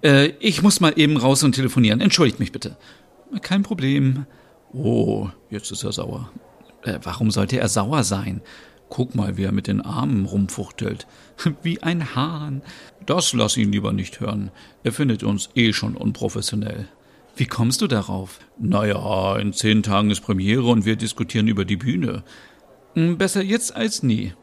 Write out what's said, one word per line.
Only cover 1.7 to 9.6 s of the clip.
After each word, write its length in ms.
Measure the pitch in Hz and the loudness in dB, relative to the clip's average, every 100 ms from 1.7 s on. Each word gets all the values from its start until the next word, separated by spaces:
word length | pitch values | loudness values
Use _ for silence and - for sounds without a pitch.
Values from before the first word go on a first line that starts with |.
| 135 113 110 | 4 4 4
Entschuldigt 380 | 196 - 147 - | 4 4 2 2
mich 120 | 80 | -6
bitte. 240 | - 107 - - - _ _ - 254 | -6 -12 -14 -20 -20 _ _ -10 -10
Kein 220 | - 196 | -2 0
Problem. 640 | 196 190 131 139 135 131 135 - - _ _ | 0 -2 0 2 2 0 -4 -16 -20 _ _
Oh, 560 | 131 123 117 107 104 101 - _ | -4 0 2 2 0 -4 -10 _
jetzt 220 | 104 - | -12 -10
ist 120 | 101 | -8
er 80 | 104 | -6
sauer. 400 | 101 - - 120 - - - - - | -6 -6 -8 -12 -16 -20 -20 -20 -12
Äh, 160 | - 92 | -8 -8
warum 280 | - - 110 | -8 -2 0
sollte 280 | 101 98 127 | 0 0 0
er 100 | 104 | 0
sauer 340 | 110 101 151 | 0 0 0
sein? 380 | 120 98 98 98 - - - - _ | 0 -2 -4 -8 -10 -20 -20 -20 _
Guck 260 | - 127 120 | -6 -4 -2
mal, 220 | 98 92 | -2 -2
wie 60 | |
er 100 | 98 | -2
mit 140 | 98 | -2